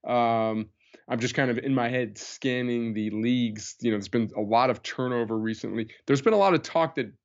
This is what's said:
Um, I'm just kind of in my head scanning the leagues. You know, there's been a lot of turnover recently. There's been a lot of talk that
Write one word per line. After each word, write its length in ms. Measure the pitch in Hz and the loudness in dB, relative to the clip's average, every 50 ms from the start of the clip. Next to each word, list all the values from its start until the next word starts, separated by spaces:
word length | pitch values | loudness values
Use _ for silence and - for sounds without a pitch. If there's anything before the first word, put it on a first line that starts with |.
| - | -2
Um, 640 | - 123 120 120 117 117 113 110 110 110 110 110 104 _ _ _ _ - - _ - | 0 2 2 4 4 2 2 2 0 0 -2 -4 -6 _ _ _ _ -20 -20 _ -6
I'm 100 | 127 117 | -4 -2
just 140 | 117 120 - | -2 -2 0
kind 160 | - 135 127 | 0 0 2
of 60 | 120 | 0
in 180 | 117 - 135 135 | -2 0 0 0
my 140 | 131 120 120 | 0 0 0
head 300 | 127 127 123 110 101 - | 0 -2 -2 -4 -6 -14
scanning 720 | - - - - - 135 127 123 123 123 120 120 117 117 | -16 -16 -14 -4 -2 -2 0 0 0 0 0 -2 -2 -2
the 160 | 107 107 107 110 | -2 -2 -2 -2
leagues. 680 | 101 107 110 120 123 123 120 117 107 107 - - - _ | -2 0 0 2 2 2 0 -2 -2 -6 -12 -14 -14 _
You 100 | - 117 | 0 0
know, 60 | 107 | 0
there's 120 | 104 98 98 | 0 -2 -2
been 220 | - 120 113 98 - | 0 0 0 0 -2
a 60 | - | -4
lot 260 | 107 101 110 117 123 131 | -2 2 4 4 4 4
of 140 | 117 - | 2 -2
turnover 560 | _ - - - 131 123 123 120 117 107 113 110 | _ -10 -6 -4 -4 -2 0 -2 -2 -2 -2 -2
recently. 500 | 110 110 113 110 - 110 98 113 110 110 - - _ | -2 -2 -4 -4 -6 -6 -4 -6 -6 -6 -10 -18 _
There's 140 | - 143 139 | 0 0 4
been 140 | 135 226 220 | 4 4 4
a 40 | 208 | 6
lot 140 | 196 196 | 6 4
of 100 | 175 151 | 4 2
talk 340 | - - - 165 165 160 - | 0 0 0 0 0 0 0
that 140 | - 123 101 - _ | -6 -6 -6 -8 _